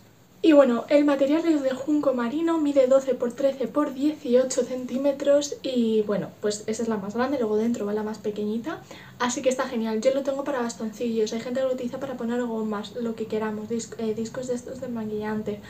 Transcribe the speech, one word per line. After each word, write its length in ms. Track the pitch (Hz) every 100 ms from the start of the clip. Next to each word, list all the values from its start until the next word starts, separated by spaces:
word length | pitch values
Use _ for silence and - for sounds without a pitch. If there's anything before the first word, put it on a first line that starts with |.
| - _ _ -
Y 120 | 330
bueno, 340 | 285 262 233 -
el 140 | 294
material 400 | 294 277 277 320 330
es 160 | 302
de 80 | 262
junco 420 | 262 - 302 285
marino, 460 | 247 233 294 330 330
mide 260 | 294 277 254
doce 300 | 269 262 247
por 180 | 240
trece 340 | 233 269 269 233
por 280 | 294 294 262
dieciocho 680 | 302 302 262 240 262 269
centímetros 920 | 247 254 247 247 277 269 285 285 294 -
y 400 | 269 254 226 220
bueno, 260 | 208 190 151 -
pues 220 | 208 208 -
esa 160 | 220
es 40 | 226
la 100 | 208
más 180 | 190 226
grande, 240 | 254 277
luego 180 | 220 214
dentro 300 | 233 240 202
va 60 |
la 100 | 214
más 160 | 214 214
pequeñita, 600 | 214 202 208 226 269 381 - - - -
así 240 | 247 285
que 80 | 262
está 180 | 254 262
genial. 320 | 233 220 220
Yo 140 | 262
lo 80 | 269
tengo 220 | 277 269
para 180 | 277 269
bastoncillos, 720 | 233 - 220 - 240 226 214
hay 80 | 226
gente 180 | 254 254
que 60 | 262
lo 80 |
utiliza 260 | 254 247 254
para 180 | 269 247
poner 260 | 233 247
gomas, 520 | 240 226 214 208 202 247
lo 200 | 233 226
que 100 | 214
queramos, 420 | 214 220 214 214
dis-, 280 | 233 - -
eh, 160 | 226
discos 340 | 220 226 262 254
de 60 |
estos 260 | 247 - 254
de 100 | 254
maquillante, 720 | 233 214 214 214 214 214 208 -